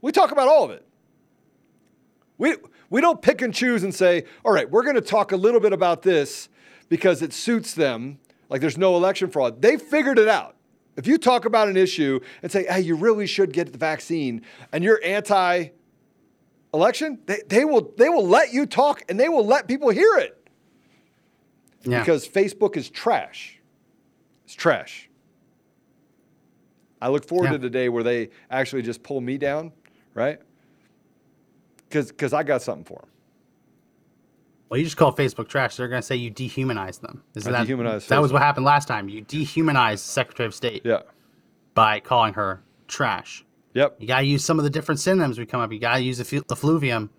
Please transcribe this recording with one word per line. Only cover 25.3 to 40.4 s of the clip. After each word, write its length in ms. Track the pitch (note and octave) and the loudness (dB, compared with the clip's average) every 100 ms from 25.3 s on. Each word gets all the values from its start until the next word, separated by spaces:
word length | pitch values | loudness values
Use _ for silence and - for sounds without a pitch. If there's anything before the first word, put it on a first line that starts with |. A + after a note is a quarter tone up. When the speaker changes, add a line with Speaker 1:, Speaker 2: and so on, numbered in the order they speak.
| _ _ _ _ _ _ _ _ _ _ _ _ _ _ _ _ _ | _ _ _ _ _ _ _ _ _ _ _ _ _ _ _ _ _
Speaker 1:
I 60 | A#2 | -4
look 180 | C#3+ - | -4 -2
forward 200 | F3 E3+ | -2 0
Speaker 2:
Yeah. 80 | |
Speaker 1:
to 40 | D3 | 0
the 140 | B2+ | -4
day 180 | B2+ B2 | -2 -2
where 140 | A#2+ | 0
they 260 | A#2 A#2+ A2 _ _ | -2 -2 -4 _ _
actually 320 | C3 C3 C3+ | -6 -4 -4
just 180 | A#2 A#2 | -6 -10
pull 180 | - C#3 | -8 -8
me 200 | B2 C3+ | -6 -4
down 320 | C#3 D3 E3 _ _ _ _ - | -4 -4 -8 _ _ _ _ -6
right? 240 | B2+ D3+ _ _ _ _ _ _ _ _ _ _ _ _ _ _ _ | -4 -4 _ _ _ _ _ _ _ _ _ _ _ _ _ _ _
'Cause, 200 | D3+ C3 | -6 -6
'cause 220 | - D3 | -6 -4
I 80 | D3 | -2
got 180 | C#3+ C3 | 0 -2
something 200 | B2 E2 - | -4 -12 -14
for 140 | - | -20
'em. 60 | - _ _ _ _ _ _ _ _ _ _ _ _ _ _ _ _ | -20 _ _ _ _ _ _ _ _ _ _ _ _ _ _ _ _
Speaker 2:
Well, 100 | B2 | -4
you 40 | |
just 140 | D#3+ - | -4 2
call 160 | D3+ - | 2 2
Facebook 320 | C3+ - A2 | -4 -4 -6
trash. 300 | C#3 B2+ - | -4 -4 -4
They're 100 | B2 | -6
gonna 140 | B2 | -6
say 140 | A2+ B2+ | -6 -6
you 160 | A#2+ | -6
dehumanized 720 | G#2 B2+ - C3 A2+ F#2+ F#2 | -10 -10 -6 -4 -4 -8 -12
them. 200 | - - _ - | -16 -18 _ -10
Isn't 180 | G#2+ | -4
Speaker 1:
I 60 | B2 | -2
Speaker 2:
that, 20 | |
Speaker 1:
dehumanized 460 | A2+ C3 A#2 G#2+ - | -2 -2 -4 -6 -2
Speaker 2:
that 100 | C3+ | 2
was 100 | D3 | 2
Speaker 1:
Facebook. 20 | |
Speaker 2:
what 80 | C3+ | 4
happened 240 | C#3+ C#3+ C3+ | 2 2 2
last 220 | C#3+ C#3+ | 2 0
time. 200 | A2+ G2 | -8 -8
You 140 | G#2+ | -14
dehumanized 840 | G#2+ D3+ D3 - D#3+ C#3 A#2 G#2+ | -10 -8 -4 0 2 2 2 -2
Secretary 440 | - - B2 - | -6 -4 -4 -4